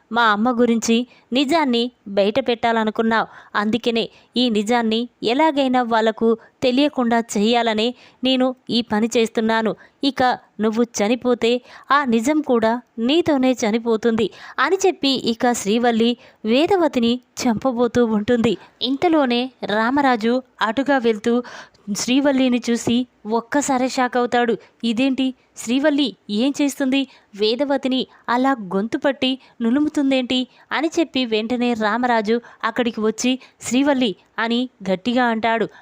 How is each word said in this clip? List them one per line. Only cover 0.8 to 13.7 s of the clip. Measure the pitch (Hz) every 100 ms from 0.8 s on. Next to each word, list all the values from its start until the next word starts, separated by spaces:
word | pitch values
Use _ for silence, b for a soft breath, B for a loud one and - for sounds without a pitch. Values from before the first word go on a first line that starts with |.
| 226 226 247 b b
నిజాన్ని | 247 269 330 285 233 247 - -
బయట | 196 202 240 247
పెట్టాలనుకున్నావు. | 233 233 226 214 214 226 220 - B B
అందుకనే | - 214 233 240 226 196 b b 233
ఈ | 247
నిజాన్ని | 214 208 240 226 220 240 _
ఎలాగైనా | - 262 320 285 262 254
వాళ్లకు | 233 226 220 220 226 220 B _
తెలియకుండా | 254 247 285 277 240 233
చెయ్యాలనే | 233 214 214 240 233 214 233 247 B B
నేను | 254 262 254 254 -
ఈ | 233
పని | 233 208 226 240
చేస్తున్నాను. | 226 - 220 226 220 180 b b
ఇక | 277 269 254 220 _ -
నువ్వు | 220 220
చనిపోతే | 233 - 208 247 247 240 226 247 B B -
ఆ | 277
నిజం | 277 226 226 311
కూడా | 294 233 220 240 - -
నీతోనే | 233 320 330 277 254
చనిపోతుంది" | 254 226